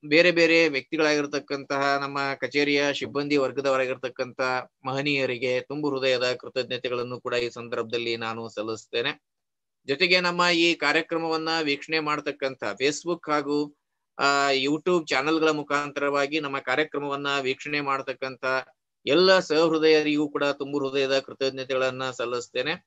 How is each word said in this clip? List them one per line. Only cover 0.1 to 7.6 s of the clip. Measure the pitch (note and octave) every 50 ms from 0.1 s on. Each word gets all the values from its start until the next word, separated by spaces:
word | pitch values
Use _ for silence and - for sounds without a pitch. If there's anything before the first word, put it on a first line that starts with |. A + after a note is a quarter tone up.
| D3 D#3+ E3+ F3+
ಬೇರೆ | F3 E3 E3 D#3+ E3 E3 E3 D#3+
ವ್ಯಕ್ತಿಗಳಾಗಿರ್ತಕ್ಕಂತಹ | C#3+ C3+ B2+ _ - D#3 D#3+ D3+ D3+ D3 D3 C#3+ C#3+ C#3+ C#3 - C#3+ C#3 C#3 - C#3+ C#3 C#3 C#3 C#3 C#3 C#3
ನಮ್ಮ | C#3 C#3 C#3 C#3 C#3 C#3
ಕಚೇರಿಯ | - - B2 B2 C#3+ D3 C#3+ C#3+ C#3+ C#3+ C#3+ C#3
ಸಿಬ್ಬಂದಿ | - C3+ A#2 A2 C#3 C#3+ C#3+ D3
ವರ್ಗದವರಾಗಿರ್ತಕ್ಕಂಥ | C#3+ C3+ C3 B2 C3+ C3+ C#3 C3+ C3 C3 B2+ C3 C3 - B2+ A#2 - C3 B2 A2+ - C3+ B2+ B2+ B2+ A#2+ - _ _ _
ಮಹನೀಯರಿಗೆ | C3 C3 C3+ C#3 D3 C#3+ C#3 C3 B2+ B2 A#2+ A#2+ B2+ B2+ B2+
ತುಂಬು | B2+ _ C#3 D3 D3+ D3
ಹೃದಯದ | C#3 C3+ C3 C3+ B2+ B2 B2 B2 B2
ಕೃತಜ್ಞತೆಗಳನ್ನು | A#2+ - B2 - C3 B2 A2+ B2+ B2 - B2+ B2 B2 A#2+ B2 B2 A#2
ಕೂಡ | _ B2 A#2+
ಈ | B2 A#2+ A#2+
ಸಂದರ್ಭದಲ್ಲಿ | A#2 B2